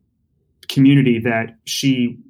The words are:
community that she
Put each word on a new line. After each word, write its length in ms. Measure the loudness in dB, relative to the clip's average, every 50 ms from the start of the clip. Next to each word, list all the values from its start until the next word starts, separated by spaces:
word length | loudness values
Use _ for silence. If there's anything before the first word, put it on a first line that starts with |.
| _ _ _ _ _ _ _ _ _ _ _ _ _ -8
community 500 | -2 2 4 4 4 4 4 2 0 -2
that 360 | -2 -4 -4 -4 -4 -6 -10 _ -14
she 540 | -10 -8 -4 -2 -2 -2 -2 -2 -4 -6 -10 -20